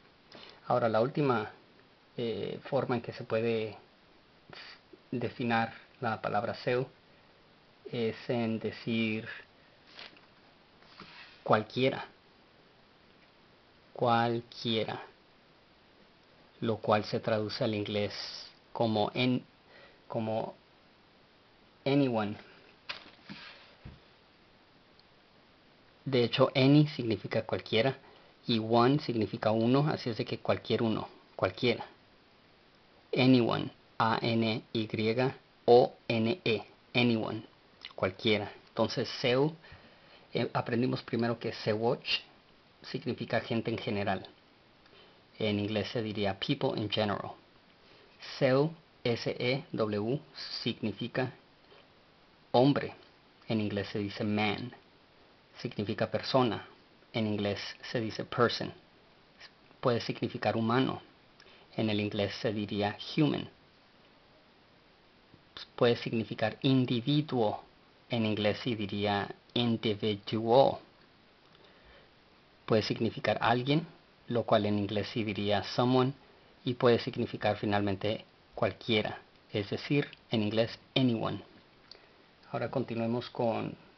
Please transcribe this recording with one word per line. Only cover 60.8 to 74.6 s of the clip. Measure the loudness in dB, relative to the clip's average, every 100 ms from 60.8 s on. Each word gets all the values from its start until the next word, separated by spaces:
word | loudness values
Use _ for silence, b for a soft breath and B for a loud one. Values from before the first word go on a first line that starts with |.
| 2 -2 -10 -20 _ -20 B B B -2
En | 0
el | 0
inglés | -2 0 -2 -2
se | -4
diría | -2 -4 -2 -2 -4 -6 0
human. | 2 0 -6 -14 -20 _ _ _ -20 -20 -20 -20 _ _ _ _ _ _ _ _ _ -20 -20 -20 -10
Puede | 2 2 2
significar | -2 -4 -4 -4 -4 -2
individuo. | 2 2 2 0 0 0 0 0 0 -2 -10 -20 _ _ -6
En | 0
inglés | 0 2 0 0
se | -2
diría | -4 -4 -2 0 0 -4 -10 -6
individual. | 0 2 2 0 0 -2 -2 -4 -2 4 6 6 4 -10 -20 -20 -20 -20 _ -20 B B B B B B _ _ _ _ -10
Puede | 0 2
significar | 2 0 -2 -2 -2 0
alguien, | 2 2 2 0 0 -12 _ _ -4
lo | -2
cual | 2 2